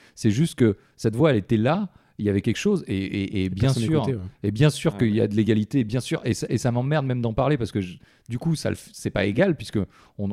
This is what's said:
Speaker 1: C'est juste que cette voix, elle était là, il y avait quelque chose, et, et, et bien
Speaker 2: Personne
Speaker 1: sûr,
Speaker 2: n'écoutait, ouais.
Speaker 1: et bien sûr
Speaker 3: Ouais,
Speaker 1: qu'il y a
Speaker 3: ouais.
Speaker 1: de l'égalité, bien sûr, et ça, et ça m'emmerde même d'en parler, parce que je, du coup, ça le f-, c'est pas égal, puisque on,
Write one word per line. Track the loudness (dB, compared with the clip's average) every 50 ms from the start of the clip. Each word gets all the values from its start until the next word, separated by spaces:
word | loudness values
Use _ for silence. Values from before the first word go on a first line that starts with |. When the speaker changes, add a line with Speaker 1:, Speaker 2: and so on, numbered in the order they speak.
| -20 -20 _
Speaker 1:
C'est | -2 0 2
juste | 2 2 2 0 2
que | 2 4 4 4 2 _ _ _ -4
cette | -2 -2 0
voix, | 2 4 4
elle | 4 2
était | 2 2 0 2
là, | 2 2 0 0 -2 -6 -8 _ _ _ _ -4
il | 0
y | 0
avait | 2 2
quelque | 2 0 -2 0
chose, | 0 0 0 0 0 -2
et, | -4 -2
et, | -2 -2 -2 -4 -4 -2 -2 -2 -2
et | -2
bien | -2 0 0 0
Speaker 2:
Personne | 2 0 0
Speaker 1:
sûr, | 0 0 0 0
Speaker 2:
n'écoutait, | -2 -4
ouais. | -6 -8 -10 -10 _ -4
Speaker 1:
et | -4
bien | 0 2 4 2
sûr | 2 2 0 -2 0
Speaker 3:
Ouais, | 2
Speaker 1:
qu'il | 2 2 4
y | 2
a | 2
Speaker 3:
ouais. | 2
Speaker 1:
de | 2
l'égalité, | 2 2 4 4 2 2 0 0 0 0
bien | 0 -2 -4
sûr, | -4 -4 -4 -4 -2
et | -2 -2
ça, | -2 -2 -2
et | -2 0
ça | 0 0
m'emmerde | 0 0 0 0 0 0 0 -2
même | -2 -2
d'en | -2 -2 0
parler, | 0 0 2 0 0
parce | -2 -2
que | -2 -2
je, | -4 -4 -6 -14 -20 -20 _ _ _ -10
du | -8 -4
coup, | -2 -2 -2
ça | -2 -2 -4
le | -4
f-, | -6 -8 -14 -16
c'est | -10 -8 -4
pas | -2 0 0
égal, | 0 2 2 2 2 0 -2
puisque | -4 -6 -4 -4 -4 -4 _ -16 -20 -20 _ -8
on, | -6 -6